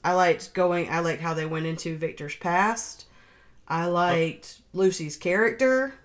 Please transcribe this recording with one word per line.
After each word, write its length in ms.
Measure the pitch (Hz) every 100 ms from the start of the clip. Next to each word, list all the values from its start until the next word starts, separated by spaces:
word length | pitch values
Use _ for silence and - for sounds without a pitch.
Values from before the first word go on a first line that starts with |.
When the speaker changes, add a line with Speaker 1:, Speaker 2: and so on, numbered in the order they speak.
Speaker 1:
I 100 | 170
liked 400 | 185 180 156 -
going, 360 | - 180 175 160
I 80 | 160
liked 220 | 170 147
how 120 | 165
they 120 | 160 156
went 180 | 160 160
into 320 | 160 165 156
Victor's 380 | 160 - 147 -
past. 720 | 180 175 214 226 - - - - - _ - - -
I 200 | 165 175
liked 720 | 175 175 170 165 - - -
Speaker 2:
Oh. 200 | _ 180
Speaker 1:
Lucy's 380 | 190 185 156 -
character. 760 | 175 190 226 226 262 262 269 -